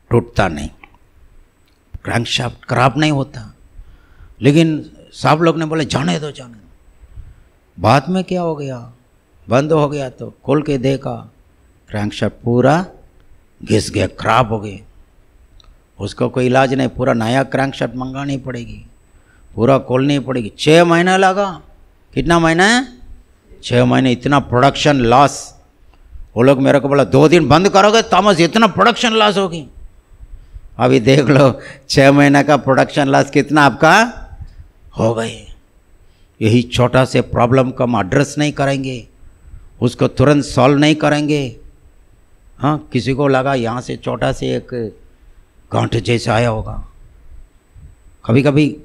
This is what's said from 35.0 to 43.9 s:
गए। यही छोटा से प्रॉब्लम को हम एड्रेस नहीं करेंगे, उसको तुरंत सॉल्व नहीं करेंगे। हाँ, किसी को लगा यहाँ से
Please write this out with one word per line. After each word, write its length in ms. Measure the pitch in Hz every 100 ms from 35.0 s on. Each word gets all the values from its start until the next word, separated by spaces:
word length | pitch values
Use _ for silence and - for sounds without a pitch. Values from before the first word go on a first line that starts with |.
| 113
गए। 340 | 113 113 110 101 - _ _ _ _ _ _ _ -
यही 200 | 110 120
छोटा 440 | 120 - 123 131 131
से 160 | 131
प्रॉब्लम 500 | - 120 117 135 127
को 120 | 123
हम 160 | 120 113
एड्रेस 360 | 92 131 143 147
नहीं 160 | 147
करेंगे, 540 | 143 139 135 131 123 104 _ - _ - - - -
उसको 260 | 120 - 131
तुरंत 360 | - 135 147
सॉल्व 340 | - - 127 143
नहीं 180 | 151 156
करेंगे। 640 | 147 147 147 147 131 - - _ - _ _ _ _ _ _ -
हाँ, 320 | 143 151 -
किसी 200 | 127 123
को 140 | 131 143
लगा 260 | 131 135
यहाँ 280 | 135 113 123
से 140 | 127